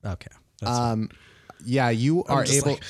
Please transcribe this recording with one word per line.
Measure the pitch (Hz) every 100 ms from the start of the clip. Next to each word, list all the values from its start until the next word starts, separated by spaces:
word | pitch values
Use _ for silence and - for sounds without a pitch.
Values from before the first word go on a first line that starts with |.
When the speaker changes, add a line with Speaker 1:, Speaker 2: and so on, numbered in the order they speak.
Speaker 1:
Okay, | 104 90 - - _ -
that's | 113 120
fine. | 120
Speaker 2:
Um, | 110 110 - - - - -
yeah, | 117 131 127
you | 113 131 170 -
Speaker 1:
I'm | 139
Speaker 2:
are |
Speaker 1:
just | 127 139
Speaker 2:
able. | 143
Speaker 1:
like | 139